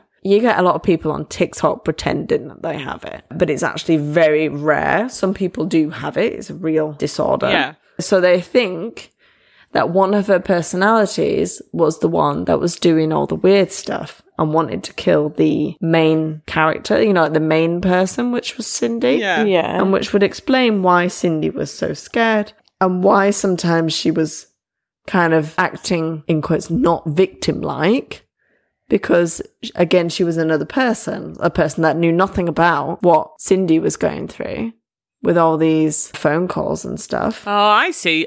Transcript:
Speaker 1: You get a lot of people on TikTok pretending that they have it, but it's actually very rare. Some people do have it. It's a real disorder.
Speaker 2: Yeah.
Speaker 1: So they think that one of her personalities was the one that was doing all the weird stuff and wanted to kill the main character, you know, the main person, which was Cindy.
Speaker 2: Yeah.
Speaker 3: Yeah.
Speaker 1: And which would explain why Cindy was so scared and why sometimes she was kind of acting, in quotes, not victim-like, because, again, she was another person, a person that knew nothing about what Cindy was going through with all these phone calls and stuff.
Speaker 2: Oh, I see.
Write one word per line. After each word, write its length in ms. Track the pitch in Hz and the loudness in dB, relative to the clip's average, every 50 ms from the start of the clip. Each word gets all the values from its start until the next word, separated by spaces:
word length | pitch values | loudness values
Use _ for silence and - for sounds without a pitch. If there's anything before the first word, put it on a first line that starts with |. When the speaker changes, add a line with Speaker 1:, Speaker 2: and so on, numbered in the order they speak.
| _ _ _ _ - | _ _ _ _ -2
Speaker 1:
You 180 | 190 196 208 | 0 2 2
get 180 | 233 240 - - | 4 2 2 4
a 40 | 180 | 2
lot 120 | 180 160 | 2 2
of 80 | - - | 2 2
people 280 | - 170 160 - 156 143 | 0 0 0 0 -4 -4
on 120 | 147 151 | -6 -8
TikTok 580 | - - - 185 147 - - - 156 - - - | -8 -4 -4 -4 -4 -2 -2 0 0 0 -2 -4
pretending 640 | - 156 - - - - 143 147 147 156 - - - | -6 -6 -4 -2 -4 -4 -4 -2 -2 -2 -2 -2 -6
that 140 | - - - | -16 -10 -8
they 140 | 170 147 - | -8 -8 -8
have 260 | 139 - - - - | -8 -10 -12 -12 -12
it, 200 | - - - - - | -16 -16 -16 -16 -10
but 180 | - 165 175 156 | -2 -2 0 0
it's 140 | 147 127 - | 0 -2 -2
actually 340 | 147 - 151 - - 165 | -4 -4 -4 -2 0 0
very 540 | 151 147 147 151 170 165 156 151 151 156 151 | 0 0 0 2 2 4 4 4 2 0 0
rare. 580 | 143 147 147 156 147 143 - - - 175 220 254 | -4 -2 0 0 0 2 2 0 0 0 0 -2
Some 240 | - - - 190 202 | -4 -4 -2 -2 -2
people 320 | - 190 175 - - 214 | -2 -4 -4 -4 -4 -4
do 240 | 190 165 160 156 147 | 0 2 2 0 0
have 300 | - - 156 - - - | -2 -8 -8 -6 -4 -2
it. 160 | 202 - - | -2 -2 -2
It's 160 | - - - | -6 -12 -12
a 40 | 147 | -12
real 380 | 151 185 160 156 156 151 151 147 | -6 -4 0 0 0 0 -2 -4
disorder. 560 | 143 - 147 - - - - - - - - | -6 -6 -6 -2 -2 0 0 0 0 0 0
Speaker 2:
Yeah. 260 | 196 170 139 131 156 _ _ _ _ - | 0 0 0 -2 -6 _ _ _ _ -8
Speaker 1:
So 220 | 165 - 208 185 | -2 2 2 4
they 200 | 180 180 180 180 175 | 6 6 4 4 2
think 720 | - - 247 240 190 180 165 175 233 - - - - _ _ _ _ _ _ _ _ _ _ _ _ - | 2 2 2 2 2 -4 -6 -8 -10 -12 -14 -20 -20 _ _ _ _ _ _ _ _ _ _ _ _ -2
that 160 | - 120 135 | -2 0 2
one 220 | 170 190 196 190 202 | 2 2 2 2 2
of 140 | 208 196 | 0 2
her 140 | 202 196 175 | 2 2 2
personalities 1200 | 180 - 190 175 160 - - 180 190 208 226 226 208 185 - - 156 143 - 131 165 180 - - - _ - | 2 2 0 0 0 -2 -2 0 2 4 4 4 2 0 0 -2 -2 0 0 0 -2 -2 -4 -10 -14 _ -2
was 280 | 165 165 156 160 - | 0 2 2 2 0
the 80 | - 165 | 0 0
one 360 | 165 170 151 147 143 156 175 | 2 2 0 0 0 -2 -2
that 140 | - 160 139 | 0 0 0
was 160 | - 175 - | 0 -2 -2
doing 360 | - - 175 160 160 160 156 156 | 2 2 2 4 4 2 0 0
all 140 | 151 143 | -2 -2
the 80 | - 165 | -2 -2
weird 360 | - - 185 196 202 185 175 - | 0 2 4 4 4 2 0 -2
stuff 480 | - - - 208 - 151 - - - _ _ _ | -10 -8 -8 -8 -8 -8 -12 -14 -20 _ _ _
and 160 | - 160 156 151 | -4 -2 0 0
wanted 300 | 160 160 117 - - - | 0 -2 -2 -4 -8 -10
to 80 | - - | -10 -10
kill 360 | - - 190 170 151 147 151 | -4 0 2 2 2 2 0
the 440 | 147 - 160 156 151 147 147 165 170 - | 0 0 2 2 2 0 -2 -4 -4 -4
main 600 | - 165 165 165 160 156 156 160 156 160 156 156 - | -2 0 2 4 4 4 2 2 0 -4 -6 -10 -10
character, 560 | - - 156 156 160 156 - - - 208 - 220 | -6 -2 0 0 0 0 -2 -2 -2 0 2 2
you 100 | 214 196 | 2 4
know, 140 | 175 160 151 | 2 2 2
the 120 | 156 156 | 2 0
main 400 | 156 156 156 160 165 165 170 175 | 0 2 2 2 2 0 0 -2
person, 500 | 185 190 180 180 190 185 - - 240 247 240 | 0 0 2 2 0 0 -2 -4 -4 -2 -2
which 240 | 240 - - - - | -4 -6 -8 -10 -10
was 80 | 220 | -8
Cindy. 460 | - - - 240 233 233 233 233 247 269 | -6 -4 -4 -2 -2 -2 0 0 0 2
Speaker 2:
Yeah. 280 | - 220 196 180 - 220 | 2 0 0 0 0 2
Speaker 3:
Yeah. 360 | 208 190 170 - - - 185 | 2 2 2 2 0 0 0
Speaker 1:
And 100 | - 196 190 | 0 2 0
which 200 | 190 - - - | 0 0 0 0
would 100 | 202 202 | 2 2
explain 600 | - - - - - 262 262 254 233 220 196 185 | 2 0 -4 -2 0 2 2 2 2 2 2 2
why 260 | 185 180 175 175 180 | 4 4 4 2 0
Cindy 400 | - - - 175 160 156 151 160 | -2 -2 -2 -2 -2 0 -2 -4
was 220 | - - 147 143 - | -4 -4 -6 -6 -6
so 220 | - - - 147 | -6 -6 -6 -6
scared 580 | - - - - 233 233 226 220 214 208 - - _ _ _ _ - | -8 -10 -6 -2 0 0 2 2 0 -2 -4 -10 _ _ _ _ 0
and 220 | 190 185 185 180 180 | 0 0 2 2 4
why 280 | 196 214 196 196 202 | 4 4 6 4 2
sometimes 640 | 202 - - 196 180 175 - 170 170 165 165 160 156 | 2 0 0 0 0 0 0 2 2 2 2 0 -2
she 160 | - - - | -2 0 0
was 380 | 151 156 160 147 - - - _ _ _ _ _ _ _ _ _ _ _ - | 0 0 0 -2 -4 -10 -16 _ _ _ _ _ _ _ _ _ _ _ -10
kind 260 | - - 185 175 165 160 | -4 0 2 2 4 2
of 220 | 160 151 156 - - | 2 0 0 -2 -2
acting, 640 | 185 - - - - - 185 170 160 160 165 156 147 | -2 -2 -4 -6 -4 -4 -2 -2 -2 -4 -6 -6 -4
in 160 | - 165 156 147 | -2 -2 -2 0
quotes, 260 | - 165 151 - - | 0 -2 -2 -2 -2
not 380 | 165 208 269 170 170 - - 165 | -2 0 2 2 0 0 -2 -4
victim-like, 1160 | 143 165 190 185 - - - - 147 - - 147 139 127 151 180 226 277 - - - - _ _ _ _ _ _ _ _ _ _ _ _ _ - | 2 2 2 2 0 -6 -4 -4 -4 -2 -4 -6 -4 0 2 2 2 2 -2 -6 -14 -20 _ _ _ _ _ _ _ _ _ _ _ _ _ -2
because, 520 | - 202 - - - 175 175 165 160 - - - _ _ - - - | -2 -2 0 2 2 2 2 0 -2 -6 -10 -14 _ _ -16 -10 -2
again, 320 | - 175 160 - 180 170 170 | -2 0 2 2 2 2 2
she 160 | - - 185 | -2 -2 -2
was 120 | 170 165 | 0 0
another 280 | 165 165 160 160 151 135 | 0 0 0 0 -2 -2
person, 720 | - - 269 262 247 226 - - - - - - 151 160 - | -2 -2 -2 0 0 -2 -2 -4 -8 -8 -8 -10 -12 -8 -2
a 100 | - 233 | -2 -2
person 320 | - - 160 151 - - 160 | 0 0 0 0 0 0 0
that 140 | 156 143 | 0 2
knew 140 | 165 170 170 | 2 2 2
nothing 380 | 165 175 185 190 - 214 175 170 | 4 2 2 0 0 -2 -2 -2
about 520 | 151 160 165 175 165 143 143 135 180 - - | 0 2 2 2 2 0 -2 -4 -4 0 2
what 380 | 175 170 156 - - - - | 4 4 4 2 0 -10 -8
Cindy 380 | - - 196 185 190 170 160 160 | 0 0 2 2 4 2 2 2
was 180 | 160 160 156 | 2 0 -2
going 300 | - - - - - - | -2 -4 -4 -4 -4 -10
through 460 | - - - - - - - 226 226 226 _ _ _ _ _ _ _ _ _ - | -12 -10 -10 -10 -8 -8 -8 -8 -8 -10 _ _ _ _ _ _ _ _ _ -2
with 140 | 170 170 175 | 0 2 4
all 180 | 165 165 160 151 | 4 2 2 2
these 500 | 160 160 160 156 156 156 151 - - - | 2 2 2 2 0 0 -2 -4 -6 -8
phone 400 | - - - 156 147 160 180 180 | -8 -4 -2 0 0 0 -2 -2
calls 360 | - 160 - - 156 160 - | -4 -4 -4 -4 -4 -6 -6
and 140 | - - - | -8 -8 -8
stuff. 440 | - - - - - - 220 - - | -8 -6 -4 -4 -4 -4 -6 -6 -6
Speaker 2:
Oh, 40 | 208 202 | -4 0
I 380 | 208 208 208 208 220 277 370 320 | 2 2 4 4 2 2 0 -2
see. 340 | - - 180 160 160 160 | -2 -2 0 0 0 -2